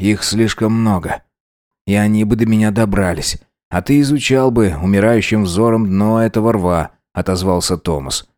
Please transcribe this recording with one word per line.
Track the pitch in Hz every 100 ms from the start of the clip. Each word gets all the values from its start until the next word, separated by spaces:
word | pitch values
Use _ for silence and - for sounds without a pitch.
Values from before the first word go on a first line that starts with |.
их | 98 101
слишком | - 104 110 - 110
много. | 113 113 95 80 - _ _ _ _ _ _ -
И |
они | 101 104 107
бы | 107 113
до | 113
меня | 110 107
добрались. | 104 107 98 92 82 - - _ _ -
А | 90
ты | 92 143
изучал | 139 147 - 135 131
бы | 120 104 73
умирающим | 90 98 107 117 101 107
взором | 95 87 117 113 104
дно | 95 107 113
этого | 113 113 110
рва», | 113 90 85 73 _ _
отозвался | - 87 92 92 90 - 90
Томас. | - 76 67 - -